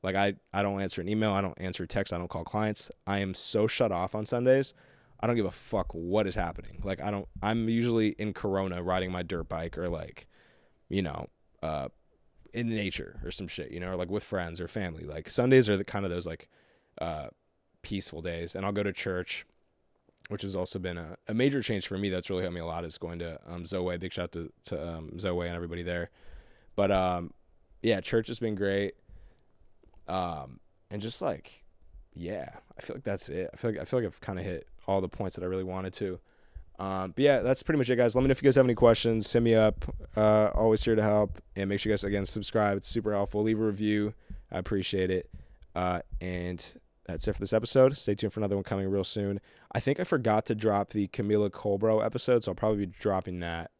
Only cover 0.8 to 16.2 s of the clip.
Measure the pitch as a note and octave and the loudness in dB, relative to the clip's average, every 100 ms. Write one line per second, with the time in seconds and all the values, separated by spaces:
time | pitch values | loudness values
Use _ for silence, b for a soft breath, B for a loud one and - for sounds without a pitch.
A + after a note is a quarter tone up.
0.8 | G2 - F2 G#2+ A2 G2 F#2+ - F#2 - | -2 -4 -2 2 2 2 0 -4 -8 -6
1.8 | F2+ G#2 G2 F2 F2+ - E2+ G#2+ G#2+ G#2+ | -4 -2 -2 -4 -6 -8 -4 -2 -2 -2
2.8 | - - - G2 G2 F#2 - A2 A2 - | -6 -10 -4 -2 -2 -4 -2 2 2 4
3.8 | A#2 F2+ F#2 G#2 A2 A#2+ B2 C3+ C3+ - | 2 2 -2 -2 -2 0 4 4 4 -8
4.8 | b b b b A2 A#2+ F#2+ - - G#2 | b b b b 0 2 0 -4 -4 -2
5.8 | F2+ E2+ E2+ G2+ G2 F2+ F2 E2 - - | -2 -6 0 2 2 0 -4 -4 -12 -8
6.8 | G2 F#2+ G2+ G2+ - - G2+ A2+ A2+ A#2 | -6 -4 -2 -4 -6 -4 0 0 2 2
7.8 | A#2+ A#2 A2 - G#2 F#2+ G#2 F#2+ F#2+ F2+ | 2 4 2 0 -6 -4 -2 0 0 -2
8.8 | F2 F#2 F#2 F2+ F2 F2+ D#2+ E2 E2+ - | 0 0 0 -4 -4 -4 -4 -6 -6 -4
9.8 | F2 E2 D#2 - - b b b b b | -4 -4 -8 -14 -20 b b b b b
10.8 | _ F#2+ F2 D2 - _ _ _ D#2+ D2+ | _ -4 -2 -6 -12 _ _ _ -6 -4
11.8 | C2 _ _ _ _ _ - A2+ A#2 A2 | -6 _ _ _ _ _ -12 -6 -2 -2
12.8 | G2+ - - - - - F2+ - D2+ F2 | -2 -4 -10 -10 -8 -8 -8 -8 -8 -6
13.8 | F2+ F2+ F2+ G2+ - G2 E2+ E2+ E2+ - | -6 -4 -2 -4 -2 -4 -4 -6 -6 -4
14.8 | F#2 D#2+ D2+ D2+ D#2+ - B2 C3 A2 G2 | -6 -6 -8 -10 -4 2 8 8 8 4
15.8 | G2+ G2+ G2 F2 | 0 -4 -2 -4